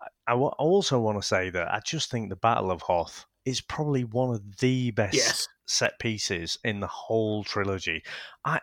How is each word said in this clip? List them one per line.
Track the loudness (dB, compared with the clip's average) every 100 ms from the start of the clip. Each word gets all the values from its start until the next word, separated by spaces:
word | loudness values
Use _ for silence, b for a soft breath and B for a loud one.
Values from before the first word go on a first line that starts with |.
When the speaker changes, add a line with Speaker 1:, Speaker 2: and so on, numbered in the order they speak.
Speaker 1:
I, | -18 _ 0
I |
w-, | 2 2
also | 2 4 4 4 2
wanna | 2 0
say | 0 0 2
that | -2 -2
I | -2
just | -4 -4 -4
think | -4 -4
the | 0
Battle | 2 4 2
of | -2
Hoth | 2 0 0 -8 -20 _
is | -6 -6
probably | -6 -4 0 0
one | 0 0 0
of | 0 -6 0
the | 2 4 2
best | 2 2 4
Speaker 2:
Yes. | 2 0 -4 _ -2
Speaker 1:
set | 0 0 0
pieces | -4 -2 -2 -2 -2 -4
in | -2 -2
the | -6
whole | -8 0 0 2 -2
trilogy. | -2 -2 0 -2 -2 -4 B B B B
I | -2 0